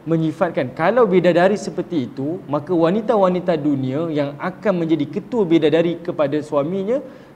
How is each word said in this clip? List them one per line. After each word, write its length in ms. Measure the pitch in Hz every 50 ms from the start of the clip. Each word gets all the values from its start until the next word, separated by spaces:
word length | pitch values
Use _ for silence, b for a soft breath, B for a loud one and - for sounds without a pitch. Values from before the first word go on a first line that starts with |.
| B
menyifatkan. 720 | 151 165 165 160 160 147 - 196 170 165 180 139 123 -
Kalau 320 | - 160 175 220 254 247 208
bidadari 480 | 180 185 165 180 170 170 175 196 214
seperti 560 | 202 - 196 165 - 170 - 175 160 123 113 -
itu, 320 | - 135 147 170 190 -
maka 320 | 139 139 151 143 - 185
wanita-wanita 800 | 165 165 160 185 220 220 226 240 208 190 185 180 180 175 180 175
dunia 560 | 156 143 151 143 135 131 127 131 147 170 170 156
yang 240 | 147 143 143 143
akan 480 | 143 - 180 185 - - 220 190 175 165
menjadi 240 | 151 160 151 143 143
ketua 400 | - 202 185 - - 240 202 160
bidadari 480 | 165 165 151 151 143 165 170 175 165 170 -
kepada 320 | - 156 131 151 139 143 151 143
suaminya 560 | - 160 143 139 156 185 196 190 202 240 294 269 B B B B B B